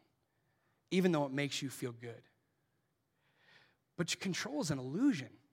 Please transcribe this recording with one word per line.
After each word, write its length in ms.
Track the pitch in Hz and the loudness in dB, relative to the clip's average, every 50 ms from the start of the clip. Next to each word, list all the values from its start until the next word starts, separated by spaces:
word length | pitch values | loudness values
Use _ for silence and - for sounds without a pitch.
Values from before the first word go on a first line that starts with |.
| _ _ _ _ _ _ _ _ _ _ _ _ _ _ _ _ _ _ | _ _ _ _ _ _ _ _ _ _ _ _ _ _ _ _ _ _
even 200 | 170 185 185 185 | 2 4 6 6
though 140 | 165 151 143 | 4 4 2
it 60 | 135 | 0
makes 320 | 131 143 143 139 - - 147 | 0 -2 -2 -2 -2 -4 -6
you 80 | 131 | -6
feel 220 | - - 135 123 117 117 | -6 -6 -6 -8 -8 -8
good. 220 | 117 117 113 - - _ _ _ _ _ _ _ _ _ _ _ _ _ _ _ _ _ _ _ _ _ _ _ _ - - - - _ _ _ _ _ _ - | -12 -14 -14 -14 -18 _ _ _ _ _ _ _ _ _ _ _ _ _ _ _ _ _ _ _ _ _ _ _ _ -20 -20 -20 -20 _ _ _ _ _ _ -6
But 220 | 175 - - - | -4 -4 -4 -4
control 420 | - 196 165 - - 214 277 302 | -2 -2 -2 -2 -4 -4 -2 -2
is 80 | 226 156 | 0 0
an 80 | 151 135 | 0 -2
illusion. 520 | 127 131 143 202 269 294 220 139 123 107 - - _ _ | -2 -4 0 4 4 4 4 4 -2 -8 -12 -20 _ _